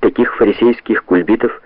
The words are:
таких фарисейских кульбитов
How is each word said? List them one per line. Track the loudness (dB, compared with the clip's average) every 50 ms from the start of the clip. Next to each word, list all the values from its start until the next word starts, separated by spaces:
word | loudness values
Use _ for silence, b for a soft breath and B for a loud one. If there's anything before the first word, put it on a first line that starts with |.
таких | -2 -2 0 0 -2 -2 0
фарисейских | 0 2 2 2 2 2 2 0 0 -2 -4 -4 -4 -2
кульбитов | 0 0 0 2 0 0 0 0 -4 -4 -6 B